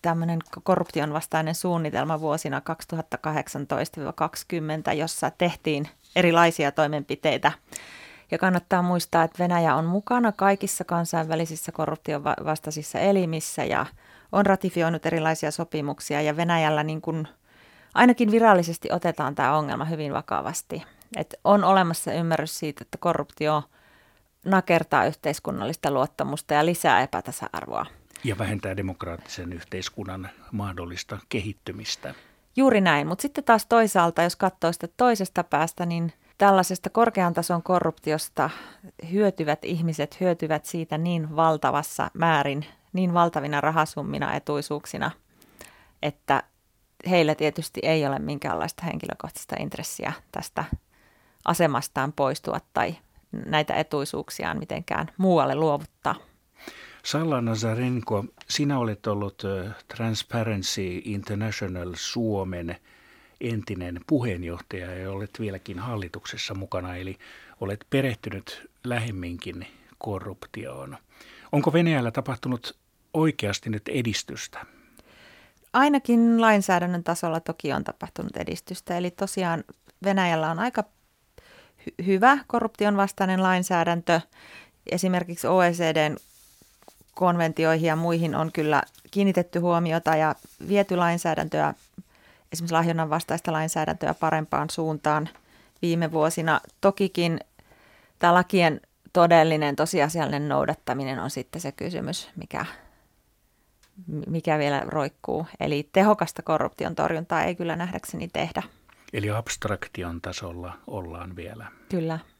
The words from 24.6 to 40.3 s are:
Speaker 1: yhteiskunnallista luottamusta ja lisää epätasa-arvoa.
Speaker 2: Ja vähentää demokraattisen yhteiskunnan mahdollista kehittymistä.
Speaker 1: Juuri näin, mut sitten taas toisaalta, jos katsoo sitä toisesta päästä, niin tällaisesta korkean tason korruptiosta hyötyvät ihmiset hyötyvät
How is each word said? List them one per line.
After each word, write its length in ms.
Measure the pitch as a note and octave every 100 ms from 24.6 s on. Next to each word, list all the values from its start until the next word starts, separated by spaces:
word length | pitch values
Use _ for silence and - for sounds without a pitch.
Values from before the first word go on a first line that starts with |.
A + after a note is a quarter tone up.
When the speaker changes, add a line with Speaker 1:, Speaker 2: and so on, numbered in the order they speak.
| - E3+ D#3 C#3+ A#2
Speaker 1:
yhteiskunnallista 880 | D3+ D#3 D#3 - C3+ G#2+ E3 C#3+
luottamusta 600 | C#3 C3+ - C#3 D3 -
ja 120 | D3 D#3+
lisää 360 | E3+ D#3+ G#2+
epätasa-arvoa. 840 | C3 F2 - - - E2 - A1 - - _ -
Speaker 2:
Ja 140 | B2 F#2+
vähentää 400 | G#2 G2+ G2 F#2+
demokraattisen 760 | F#2+ F#2 F2+ E2+ - - F2
yhteiskunnan 760 | F2 - F#2+ - - F#2+ F#2+ F#2 - -
mahdollista 680 | G#2 G2+ F2+ F2 F2 - G#2 _
kehittymistä. 840 | A#2+ G2 - - G#2+ G#2 - - - - _ _ -
Speaker 1:
Juuri 260 | C4+ A3
näin, 260 | F#3 D3 D3+
mut 120 | F3+
sitten 240 | C#4+ -
taas 220 | C#4 A3 -
toisaalta, 580 | A#3 A3 F#3+ E3+ -
jos 120 | E3+ -
katsoo 360 | F#3 _ E3
sitä 160 | F3 E3+ -
toisesta 460 | B3 A3 F#3 -
päästä, 420 | E3+ D3 E3 - F3
niin 280 | E3+ E3 - _ -
tällaisesta 520 | G3+ F#3+ F3+ F#3 -
korkean 440 | - A#3 G3 F3
tason 300 | E3+ E3+ E3+
korruptiosta 840 | - F3+ F3 - - D3+ - - D3 - - - F#3 - D#3+
hyötyvät 540 | F#3+ G3+ F#3+ D3+ D3+ -
ihmiset 540 | E3+ E3 D#3 D3+ -
hyötyvät 460 | F#3